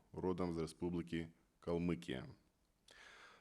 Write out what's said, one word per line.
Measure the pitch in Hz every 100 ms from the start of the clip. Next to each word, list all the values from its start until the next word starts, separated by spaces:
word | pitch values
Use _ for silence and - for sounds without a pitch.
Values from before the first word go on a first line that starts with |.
| -
родом | 85 92 90 90
з | 85
Республіки | 78 - 87 85 85 82 82 - _ _
Калмикія. | - 85 87 82 - 65 64 67 _ _ _ _ - - - - - -